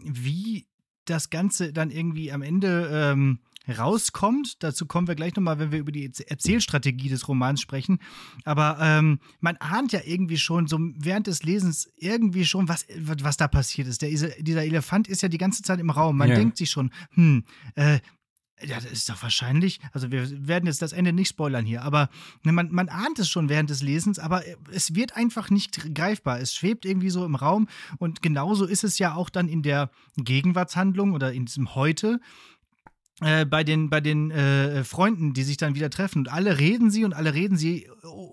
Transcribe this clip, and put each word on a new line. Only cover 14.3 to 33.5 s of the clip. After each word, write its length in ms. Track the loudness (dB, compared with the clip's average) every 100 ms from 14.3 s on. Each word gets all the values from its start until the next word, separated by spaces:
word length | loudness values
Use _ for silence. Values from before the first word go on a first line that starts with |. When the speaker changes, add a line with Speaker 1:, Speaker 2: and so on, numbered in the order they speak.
| -4
Speaker 1:
dieser 260 | -2 0
Elefant 440 | 0 0 0 0 0
ist 140 | -2
ja 80 | -2
die 80 | 0
ganze 240 | 0 -2
Zeit 180 | -2 -2
im 80 | 0
Raum. 300 | 2 2 4
Man 100 | 6
Speaker 2:
Ja. 60 |
Speaker 1:
denkt 240 | 6 4 2
sich 100 | -2
schon, 220 | 0 -2 -4 -2
hm, 300 | 6 6 6 2 -12 -12
äh, 260 | 0 4 4 0 _ _ _ _ _
ja, 140 | -10 -10
das 80 |
ist 240 | -8 -8 -6
doch 120 | -6
wahrscheinlich, 580 | -4 -2 0 2 0 -2 -10
also 200 | -8 -4
wir 340 | -4 -4 -6 -2
werden 200 | 0 0
jetzt 140 | -2
das 100 | -4
Ende 200 | 0 0
nicht 160 | 2 0
spoilern 360 | -2 -2 -2 -2
hier, 160 | -4
aber, 260 | 0 2 0 -2 -20 -2
ne, 80 | 2
man, 180 | 2 2
man 180 | 0 -2
ahnt 300 | -2 -4 -2
es 100 | -2
schon 200 | 0 2
während 200 | 2 0
des 140 | -2
Lesens, 360 | -2 0 0 -2
aber 240 | -2 -4 -4 -14 -10
es 220 | -4 -2
wird 220 | -2 -2 0
einfach 340 | -2 -2 2
nicht 420 | 2 2 -8 -8
greifbar. 440 | -4 -2 -2 -2 -4
Es 160 | -4
schwebt 300 | -2 -2 -2
irgendwie 260 | -2 0 0
so 140 | 0
im 100 | -2
Raum 320 | 0 2 2 0 -2 -16 -6
und 240 | -6 -2
genauso 420 | -2 0 0 0 0
ist 180 | 0
es 140 | -2 0
ja 160 | -2
auch 140 | -2 -4
dann 200 | -2 -2
in 140 | 0
der 280 | 0 0 -2 -6 _ -6
Gegenwartshandlung 960 | 0 2 2 2 0 0 0 2 0
oder 180 | 0 -2
in 140 | -4 -6
diesem 280 | -4 -4
Heute, 460 | 0 0 2 0 -2 -4 -20 -20 _ _ _ -20 _ _ _
äh, 240 | 2 2
bei 180 | 4